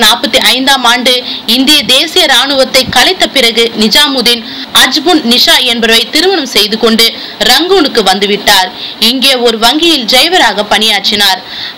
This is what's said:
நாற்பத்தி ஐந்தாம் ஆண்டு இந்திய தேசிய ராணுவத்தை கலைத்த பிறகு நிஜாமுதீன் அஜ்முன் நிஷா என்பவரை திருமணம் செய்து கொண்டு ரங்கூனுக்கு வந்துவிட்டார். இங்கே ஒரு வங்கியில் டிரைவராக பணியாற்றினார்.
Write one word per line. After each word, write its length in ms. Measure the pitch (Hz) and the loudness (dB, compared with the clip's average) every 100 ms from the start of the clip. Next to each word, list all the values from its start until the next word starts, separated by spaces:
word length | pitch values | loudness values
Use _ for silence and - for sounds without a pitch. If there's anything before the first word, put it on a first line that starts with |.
நாற்பத்தி 340 | 214 240 - 254 202 | 0 0 0 0 0
ஐந்தாம் 320 | 247 269 269 240 | 0 0 2 2
ஆண்டு 200 | 247 254 247 247 - - | 2 2 0 -2 -8 -2
இந்திய 320 | 240 269 294 226 | 0 2 0 2
தேசிய 320 | 262 320 370 311 | 0 0 0 2
ராணுவத்தை 560 | 247 269 277 262 262 247 | 2 0 0 0 0 0
கலைத்த 300 | - 285 370 330 | 0 0 0 -2
பிறகு 300 | 277 233 226 233 - | 0 0 0 -2 0
நிஜாமுதீன் 600 | 220 294 294 269 233 240 - - - - | 0 2 2 0 -2 -2 -6 -12 -6 -2
அஜ்முன் 420 | 254 277 294 339 233 | 0 0 2 2 2
நிஷா 240 | 247 - 302 254 | 0 2 2 0
என்பவரை 280 | 233 226 226 240 | 0 0 0 0
திருமணம் 360 | 302 370 370 262 | 0 0 0 -2
செய்து 240 | 214 202 220 | -2 -2 0
கொண்டு 220 | 226 220 226 - - - 214 | 2 2 0 -2 -10 -4 0
ரங்கூனுக்கு 520 | 262 349 381 277 240 196 | 0 2 2 2 0 0
வந்துவிட்டார். 600 | 190 202 208 220 196 185 - - - 220 | 0 0 0 2 2 0 -6 -12 -4 -2
இங்கே 220 | 262 269 254 | 0 0 2
ஒரு 140 | 233 220 | 0 2
வங்கியில் 500 | 233 302 339 302 214 | 0 2 0 0 0
டிரைவராக 540 | 254 320 359 240 196 208 | 0 2 2 2 0 -2
பணியாற்றினார். 680 | 208 220 208 196 208 202 185 - - - | 0 0 0 0 0 0 -2 -6 -12 -8